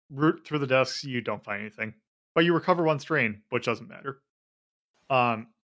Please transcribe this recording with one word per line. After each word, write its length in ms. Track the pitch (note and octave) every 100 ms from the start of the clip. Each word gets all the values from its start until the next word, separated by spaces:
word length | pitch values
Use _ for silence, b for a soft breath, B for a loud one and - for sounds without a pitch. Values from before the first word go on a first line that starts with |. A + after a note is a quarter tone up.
| -
root 360 | C#3 D#3 - -
through 140 | D3+
the 80 | C#3
desks, 360 | C3 B2+ -
you 180 | C#3 B2
don't 220 | A2+ G#2
find 180 | - G2+
anything. 320 | G#2+ - A2 - _ _ _
But 100 | E3 E3+
you 80 |
recover 300 | E3 - F3
one 160 | D#3+ D3
strain, 420 | - D3+ A2+ G#2 -
which 160 | B2 B2
doesn't 220 | A2+ A2+
matter. 340 | - C3+ - _ _ _ _ _ _ _ _ -
Um, 380 | C3 B2 A2+ A#2 _ _